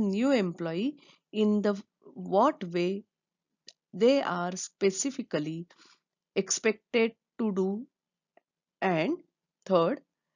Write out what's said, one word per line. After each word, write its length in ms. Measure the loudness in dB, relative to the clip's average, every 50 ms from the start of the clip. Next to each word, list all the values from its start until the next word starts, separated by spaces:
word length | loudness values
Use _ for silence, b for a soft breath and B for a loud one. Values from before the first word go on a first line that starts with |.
| 0 0 0
new 300 | 0 2 2 2 2 2
employee 460 | 0 -4 -6 -6 -6 -4 -4 -4 -4 -6 b b b b b b _ -2
in 260 | 0 2 2 2 2 2
the 80 | 0 -2 -2 -6 _ _ _ _ -20 -16 -14 -6 0
what 460 | 2 4 4 4 2 -2 -6 -6 -2
way 260 | -2 -2 -2 -2 -6 -10 _ _ _ _ _ _ _ _ _ _ _ _ -20 -20 _ _ _ -2 2
they 240 | 4 4 4 4 2
are 300 | 0 -2 -4 -4 -4 -6
specifically 1040 | -8 -10 -12 -4 0 0 0 2 0 -2 -4 -6 -6 -6 -4 -4 -4 -2 -4 -6 -8 -10 -12 _ b b b b b _ _ _ _ _ _ -4
expected 720 | -4 -2 -2 -4 -2 0 0 0 -2 _ _ 0 2 2 0 0 _ _ _ _ -4 -4
to 80 | -2
do. 340 | 0 0 -2 -2 -2 -4 -8 -12 _ _ _ _ _ _ _ _ _ _ _ _ _ _ _ _ _ _ -2
And 320 | 0 2 2 0 0 -2 -4 -8 _ _ _ _ _ _ _ _ 0
third, 260 | 2 2 4 2 0 -4 -8 _ _ _ _ _ _